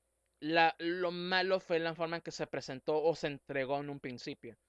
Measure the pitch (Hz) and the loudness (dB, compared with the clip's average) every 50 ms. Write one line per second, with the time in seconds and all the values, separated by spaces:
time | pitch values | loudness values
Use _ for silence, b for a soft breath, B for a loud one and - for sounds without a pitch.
0 | _ _ _ _ _ _ _ _ 143 151 160 170 165 160 - - 165 170 175 185 | _ _ _ _ _ _ _ _ -2 2 6 6 6 6 6 2 -2 -2 0 0
1 | 180 175 175 175 175 180 185 185 180 190 185 190 185 - 180 160 165 165 165 165 | 0 -2 -2 -2 -2 0 2 2 4 4 2 0 2 0 0 0 2 0 -2 -2
2 | 170 160 170 165 - - - - 156 - - 139 - - 139 127 - - 151 156 | -4 -4 -4 -6 -6 -8 -6 -6 -6 -4 -4 -6 -6 -6 -10 -6 -2 0 2 4
3 | 147 165 160 - - 156 143 135 - - 139 139 135 123 143 143 143 147 143 139 | 4 2 2 2 -2 -4 -4 -6 -8 -6 -2 -2 0 0 -2 -2 -2 -6 -8 -8
4 | - 139 123 117 - 156 143 - - 120 107 - _ | -8 -10 -10 -8 -8 -10 -10 -10 -12 -16 -16 -18 _